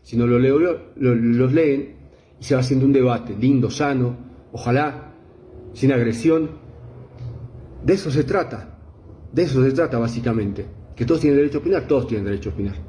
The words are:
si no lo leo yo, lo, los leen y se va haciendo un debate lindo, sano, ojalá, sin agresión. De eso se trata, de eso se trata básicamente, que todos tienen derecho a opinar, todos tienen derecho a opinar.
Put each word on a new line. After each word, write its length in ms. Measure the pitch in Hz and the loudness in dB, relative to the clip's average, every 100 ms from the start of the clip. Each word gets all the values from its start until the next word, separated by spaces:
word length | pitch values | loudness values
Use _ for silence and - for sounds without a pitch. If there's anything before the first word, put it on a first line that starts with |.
si 140 | - 117 | -6 0
no 100 | 120 | 2
lo 120 | 123 | 4
leo 220 | 131 143 | 4 4
yo, 160 | 175 160 - - | 2 0 -8 -2
lo, 180 | 127 | 2
los 380 | 117 117 120 127 | 2 2 2 4
leen 440 | 156 156 139 135 - - - _ - | 4 2 0 -4 -14 -20 -20 _ -20
y 40 | |
se 100 | - | -2
va 60 | 131 | 0
haciendo 260 | 127 131 135 | 2 2 4
un 60 | |
debate 420 | 135 123 117 113 98 | 4 4 0 -4 0
lindo, 320 | 131 131 110 | 2 4 2
sano, 460 | - 147 135 123 123 - - - | -2 -2 0 -2 -4 -14 -20 -16
ojalá, 600 | 123 120 131 147 - - - - - - - - | -8 0 0 0 -6 -16 -20 -20 -20 -20 -20 -18
sin 180 | - 131 | -2 0
agresión. 580 | 127 117 110 160 160 151 - - - - - - - - - - - - - | 2 0 0 2 2 0 -8 -20 -20 -20 -20 -20 -14 -14 -12 -16 -18 -18 -6
De 100 | 135 | -2
eso 160 | 196 160 | -2 0
se 140 | 139 | -2
trata, 540 | 139 190 139 110 - - - - - - - | 0 -2 -4 -10 -14 -20 -20 -20 -20 -20 -6
de 100 | - | -2
eso 200 | 170 131 | 0 2
se 100 | 131 | 2
trata 260 | 135 156 117 | 2 0 0
básicamente, 680 | 117 117 120 110 101 101 - - - | -2 -2 -2 -2 -2 -6 -10 -14 -18
que 100 | - | -4
todos 160 | 120 160 | 0 2
tienen 180 | 151 143 | 4 4
derecho 200 | 147 147 | 2 0
a 20 | |
opinar, 260 | 170 190 - | 0 -2 2
todos 200 | 139 - | 0 0
tienen 180 | 110 | -4
derecho 260 | 98 98 104 | -2 -4 -6
a 20 | |
opinar. 240 | - 98 - | -6 -6 -6